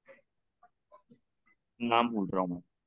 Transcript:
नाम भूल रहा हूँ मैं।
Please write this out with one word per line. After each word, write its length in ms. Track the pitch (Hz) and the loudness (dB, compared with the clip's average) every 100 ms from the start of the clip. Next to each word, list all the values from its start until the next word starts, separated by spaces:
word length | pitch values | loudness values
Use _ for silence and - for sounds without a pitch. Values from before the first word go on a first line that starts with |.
| - - _ _ _ _ - _ _ - _ - _ _ _ _ _ - | -20 -20 _ _ _ _ -20 _ _ -20 _ -20 _ _ _ _ _ -6
नाम 280 | 120 117 120 | 2 2 2
भूल 200 | 110 90 | 0 -2
रहा 120 | 95 | 0
हूँ 80 | 90 | -2
मैं। 120 | 87 - _ | -4 -10 _